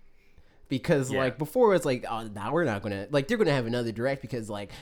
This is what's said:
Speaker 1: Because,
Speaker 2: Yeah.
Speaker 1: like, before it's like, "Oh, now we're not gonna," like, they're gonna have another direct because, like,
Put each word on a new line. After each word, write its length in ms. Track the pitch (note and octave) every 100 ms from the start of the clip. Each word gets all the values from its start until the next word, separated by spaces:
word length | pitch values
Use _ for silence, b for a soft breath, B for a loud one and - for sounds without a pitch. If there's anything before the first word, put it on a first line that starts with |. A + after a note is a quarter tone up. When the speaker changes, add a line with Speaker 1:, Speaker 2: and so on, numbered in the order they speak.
| - - b b b b -
Speaker 1:
Because, 420 | C3 - D3 C3
Speaker 2:
Yeah. 80 | C3+
Speaker 1:
like, 180 | C3 C#3
before 360 | D3+ B3+ A3+
it's 120 | F3+ D3
like, 180 | B2+ F#2
"Oh, 200 | A2 A2
now 240 | G#2 G#2+
we're 120 | D#3 D#3
not 160 | G2+
gonna," 240 | G#2 G2 G2+
like, 160 | C#3+ C#3
they're 80 | A3+
gonna 160 | F3+
have 120 | C#3 A#2
another 260 | B2 A#2
direct 280 | G#2+ B2+ C#3
because, 280 | - B2 G#2+
like, 220 | G#2 G2+ B